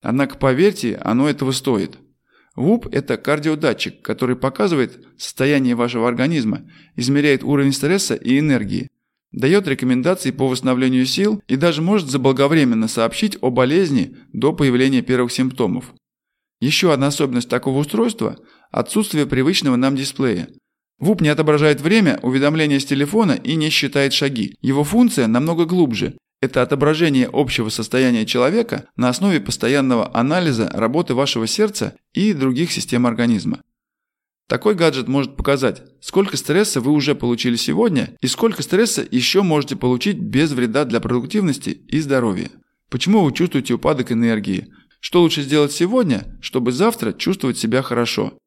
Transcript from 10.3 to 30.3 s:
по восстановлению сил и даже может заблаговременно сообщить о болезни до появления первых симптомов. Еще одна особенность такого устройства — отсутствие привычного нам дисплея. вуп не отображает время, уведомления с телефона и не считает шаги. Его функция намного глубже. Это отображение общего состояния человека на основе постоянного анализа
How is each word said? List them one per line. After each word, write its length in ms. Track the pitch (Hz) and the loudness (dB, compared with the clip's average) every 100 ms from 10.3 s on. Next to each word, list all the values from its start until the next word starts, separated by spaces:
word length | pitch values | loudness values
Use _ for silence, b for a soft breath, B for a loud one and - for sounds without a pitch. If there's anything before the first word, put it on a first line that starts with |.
по 160 | 123 135 | -2 -2
восстановлению 600 | 127 127 127 131 127 131 | -2 -2 0 2 2 0
сил 360 | - 196 214 - | 0 0 0 -2
и 80 | 131 | 0
даже 260 | 170 151 | 0 0
может 260 | 165 208 151 | 0 0 0
заблаговременно 760 | 135 131 131 139 160 135 113 110 | 0 0 2 2 4 2 2 0
сообщить 500 | - 113 - 214 - | 0 -2 0 -4 -2
о 100 | 127 | -2
болезни 680 | 123 127 156 185 135 90 B B | 2 2 2 2 0 -2 B B
до 200 | - 135 | -2 0
появления 500 | - 143 123 135 131 | 2 2 4 2 2
первых 300 | 117 123 123 | 0 0 0
симптомов. 600 | - 127 127 113 - - - _ _ _ _ _ _ | -2 -4 0 -2 -2 -8 -20 _ _ _ _ _ _
Еще 300 | 123 151 185 | -2 2 2
одна 160 | 143 139 | 2 0
особенность 400 | 139 143 123 120 | 0 -2 -2 -2
такого 300 | 123 131 131 | -4 -2 -2
устройства — 580 | 147 214 233 226 - - b b b | -2 0 -2 -2 -6 -6 b b b
отсутствие 560 | - - - 208 156 143 | -6 -2 -2 -2 -2 -2
привычного 500 | 127 131 190 147 123 | 0 0 0 0 2
нам 200 | 135 135 | 0 0
дисплея. 520 | 135 - 135 92 80 - _ _ _ _ | -4 -2 -2 -2 -6 -14 _ _ _ _
вуп 240 | 156 202 | 0 2
не 80 | 151 | 2
отображает 500 | 147 151 151 151 147 | 2 2 4 4 2
время, 400 | 143 220 185 120 | 2 4 4 2
уведомления 560 | 120 131 143 156 156 139 | 0 2 2 2 0 0
с 60 | |
телефона 480 | 135 139 143 208 208 | 0 -2 0 2 2
и 220 | 120 113 | 0 -2
не 160 | 160 151 | -2 0
считает 420 | 147 143 139 139 | 0 -2 0 0
шаги. 420 | 135 139 131 107 - | 0 -2 -2 -6 -4
Его 240 | 127 135 | -2 0
функция 420 | 147 220 240 - 117 | 2 4 4 4 2
намного 380 | 117 151 165 | 2 0 0
глубже. 540 | 165 180 156 107 - - _ _ | 0 2 2 0 -4 -6 _ _
Это 180 | 131 - | -2 0
отображение 680 | 127 139 143 156 165 135 123 | 0 2 2 4 2 4 2
общего 380 | - 135 - 110 | 2 0 0 -4
состояния 560 | - 113 127 131 120 110 | -4 -2 2 2 2 0
человека 600 | 123 123 208 233 - - - | 0 2 0 -2 -4 -10 -2
на 120 | 123 | -2
основе 320 | 123 196 170 | 0 0 0
постоянного 720 | 98 120 113 143 135 120 104 | -2 -4 0 2 2 0 0
анализа 560 | - 123 | -2 0